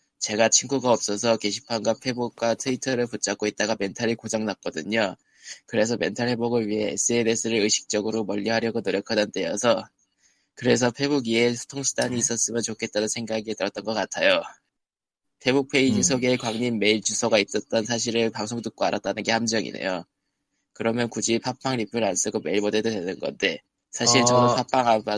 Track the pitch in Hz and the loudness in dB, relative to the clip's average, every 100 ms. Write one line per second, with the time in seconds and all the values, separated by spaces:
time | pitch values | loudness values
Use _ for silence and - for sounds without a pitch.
0 | _ _ - 107 113 - 131 135 123 113 | _ _ -4 2 4 2 0 0 2 2
1 | - 104 117 110 104 110 - 117 113 110 | 2 -2 0 0 0 -6 -6 -2 -2 -2
2 | 131 123 120 - 117 113 135 123 135 123 | -4 -4 -6 -2 -2 -2 -2 -4 -2 -2
3 | 120 107 98 101 104 - 104 110 98 - | -2 -4 -4 -2 -2 0 -2 -2 -4 -2
4 | 117 117 110 110 107 - 87 78 85 113 | -2 -2 -4 -2 -2 -4 -6 -6 -2 0
5 | 98 - _ _ - - - 110 113 120 | 0 -4 _ _ -18 -18 -4 0 0 0
6 | 78 107 120 117 117 120 107 107 104 101 | -2 -2 -2 0 0 0 0 -2 -2 -2
7 | - 120 113 113 117 113 107 - - 107 | 0 2 2 0 0 0 2 0 -2 -4
8 | 107 113 98 104 101 113 113 113 98 92 | -2 -2 -2 -4 -2 0 0 -2 -2 -2
9 | - 110 104 95 82 104 120 95 - _ | 0 0 0 -2 -2 0 2 2 -2 _
10 | _ _ _ _ _ - 123 120 123 113 | _ _ _ _ _ -4 2 4 2 0
11 | 143 147 113 113 120 120 - 139 135 - | 0 0 2 2 2 0 -6 -6 -4 -2
12 | 123 120 110 117 - 117 107 110 113 107 | -2 0 -2 -2 -2 -2 -4 -4 -4 -2
13 | 107 123 113 110 107 107 98 104 101 110 | -2 -2 -4 -4 -4 -4 -4 -4 -4 -2
14 | 92 - 92 87 - - _ _ _ _ | -4 0 2 2 0 -12 _ _ _ _
15 | _ _ _ _ 127 139 135 139 135 104 | _ _ _ _ 2 2 2 2 4 4
16 | - 127 127 127 117 110 123 110 104 110 | 2 2 2 0 -2 -2 -2 2 4 2
17 | - - 117 107 101 107 - 117 110 117 | 0 -2 2 2 2 -2 -2 -2 0 -2
18 | 117 113 113 107 107 117 107 - 92 98 | -2 0 0 -2 -6 -6 -8 -2 0 0
19 | 98 107 101 113 117 113 67 - 92 90 | -2 -2 0 0 0 -2 -2 -4 -4 -4
20 | - _ _ _ _ _ _ - 113 120 | -8 _ _ _ _ _ _ -4 -2 0
21 | 120 - 113 113 127 123 131 123 107 120 | -2 -2 0 0 -2 -4 -2 -2 -2 0
22 | 104 92 107 101 85 101 104 107 113 104 | 0 0 -2 -4 -2 0 0 0 0 -2
23 | 87 90 - 71 98 78 _ _ _ - | -6 -6 -6 -2 -2 -2 _ _ _ -2
24 | 120 135 120 123 120 117 - 131 120 110 | 2 4 6 6 6 4 2 2 4 2
25 | 104 | 2